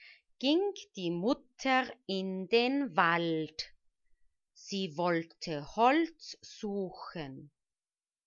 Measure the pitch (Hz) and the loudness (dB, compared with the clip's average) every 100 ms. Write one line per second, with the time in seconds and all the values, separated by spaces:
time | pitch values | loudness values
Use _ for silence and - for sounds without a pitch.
0 | - - _ _ 254 320 403 392 - - | -20 -20 _ _ 2 4 2 -4 -12 -6
1 | 170 175 202 294 - _ 269 262 254 - | -4 0 0 0 -4 _ 0 0 0 -8
2 | - 190 190 185 185 233 247 277 269 165 | -6 -4 -2 -4 2 2 4 2 0 2
3 | 175 170 170 160 151 - - - _ _ | 4 4 2 0 -2 -8 -12 -14 _ _
4 | _ _ _ _ _ - - 196 185 147 | _ _ _ _ _ -20 -6 -4 -4 0
5 | 175 165 165 - - 147 147 - 240 302 | 2 2 0 -8 -6 -6 -6 2 4 6
6 | 330 - - - - - 208 202 180 - | 2 -4 -18 -18 -18 -10 -6 -4 -6 -8
7 | - 175 139 135 147 _ _ _ _ _ | -12 -8 -10 -10 -16 _ _ _ _ _
8 | _ _ | _ _